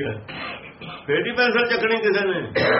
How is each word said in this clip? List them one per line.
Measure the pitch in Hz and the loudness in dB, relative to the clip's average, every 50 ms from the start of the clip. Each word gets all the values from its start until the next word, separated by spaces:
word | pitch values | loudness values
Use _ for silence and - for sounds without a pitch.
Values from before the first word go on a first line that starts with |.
| 139 | -2
ਹੈ। | 123 107 104 - - - - - - - - - - - - - - - - - | -4 -6 -8 -10 -12 -12 -10 -10 -10 -12 -12 -14 -18 -18 -16 -16 -16 -16 -10 -2
ਫੇਰ | 139 147 170 190 | 0 0 2 2
ਹੀ | 233 | 0
ਪੈਨਸਲ | 233 247 247 240 208 240 240 | 2 2 2 4 4 2 2
ਚੱਕਣੀ | 233 233 - 220 220 226 | 2 0 0 2 2 2
ਕਿਸੇ | 226 214 208 190 202 196 | 2 2 2 2 2 2
ਨੇ, | 190 180 165 - - - - - - - | 0 0 -2 -2 -2 0 2 2 4 2